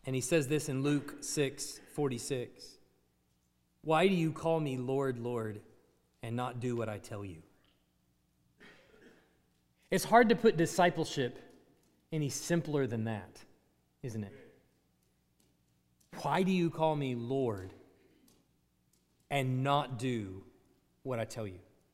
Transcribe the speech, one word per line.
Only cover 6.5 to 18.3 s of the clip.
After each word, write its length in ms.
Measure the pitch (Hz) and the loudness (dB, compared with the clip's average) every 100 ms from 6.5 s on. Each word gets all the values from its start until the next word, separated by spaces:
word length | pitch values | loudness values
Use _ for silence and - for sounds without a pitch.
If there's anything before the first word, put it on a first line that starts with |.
| 123 | -4
do 160 | 123 | -4
what 140 | 117 110 | -2 -4
I 100 | 101 | -6
tell 260 | - 107 | -10 -10
you?" 160 | 101 80 - _ _ _ _ _ _ _ _ _ _ _ - - - - - - _ _ _ _ _ _ _ | -10 -14 -20 _ _ _ _ _ _ _ _ _ _ _ -20 -20 -20 -20 -20 -20 _ _ _ _ _ _ _
It's 160 | 190 | -2
hard 240 | - 226 233 | 6 6 8
to 60 | |
put 220 | 226 226 165 | 6 6 4
discipleship 840 | 165 - 175 170 151 147 120 - - - _ _ _ _ _ | 2 4 4 4 -2 0 -2 -4 -20 -20 _ _ _ _ _
any 180 | 160 143 | -4 -2
simpler 560 | - - 170 156 147 | -4 0 0 2 0
than 200 | 131 113 | 0 -2
that, 380 | 110 107 90 - - _ _ _ _ _ | -2 -4 -8 -20 -20 _ _ _ _ _
isn't 200 | 135 110 | -10 -8
it? 100 | 98 - - - _ _ _ _ _ _ _ _ _ _ _ _ _ _ _ - | -10 -12 -20 -20 _ _ _ _ _ _ _ _ _ _ _ _ _ _ _ -6
Why 220 | 143 160 | 0 2
do 80 | 190 | 4
you 180 | 185 170 | 4 2
call 260 | 160 160 | 2 2
me 200 | 147 135 | 2 -2
Lord 580 | 120 120 135 123 101 92 - - _ _ _ _ | -4 -2 0 0 -2 -10 -16 -20 _ _ _ _